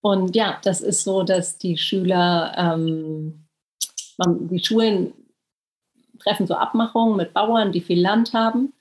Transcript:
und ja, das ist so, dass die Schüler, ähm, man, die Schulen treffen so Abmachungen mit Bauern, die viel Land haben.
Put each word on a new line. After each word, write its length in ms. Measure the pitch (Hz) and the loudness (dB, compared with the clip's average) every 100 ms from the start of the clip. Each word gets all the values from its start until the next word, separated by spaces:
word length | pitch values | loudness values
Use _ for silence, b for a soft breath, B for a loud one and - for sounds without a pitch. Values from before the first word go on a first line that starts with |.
und 340 | 208 196 185 202 | 2 2 2 0
ja, 240 | 208 147 | 0 -2
das 160 | 196 175 | -2 -2
ist 240 | - - | -2 -2
so, 200 | - 190 | 0 -2
dass 340 | 185 185 170 - | 2 0 0 -6
die 200 | 185 160 | -4 -2
Schüler, 760 | - 196 180 185 175 170 160 - | -2 0 0 2 2 2 -2 -2
ähm, 920 | 175 165 160 160 156 156 156 156 _ _ _ _ - - - - | 0 0 -2 -2 -6 -8 -8 -10 _ _ _ _ -10 -10 -16 -2
man, 300 | 180 170 170 | 0 0 -2
die 160 | 175 | -4
Schulen 500 | - 226 226 196 180 - _ _ _ _ _ _ _ _ _ - | 0 2 4 2 -2 -8 _ _ _ _ _ _ _ _ _ -6
treffen 280 | - 208 180 | -4 -2 -2
so 80 | - | -2
Abmachungen 600 | - 226 226 233 226 202 | -2 0 0 2 2 0
mit 160 | 165 | -2
Bauern, 400 | - 214 233 208 | -2 0 2 0
die 80 | 175 | -2
viel 180 | 175 175 | 0 2
Land 340 | 185 214 233 | 4 2 2
haben. 380 | 233 226 226 269 - | 2 0 0 -4 -6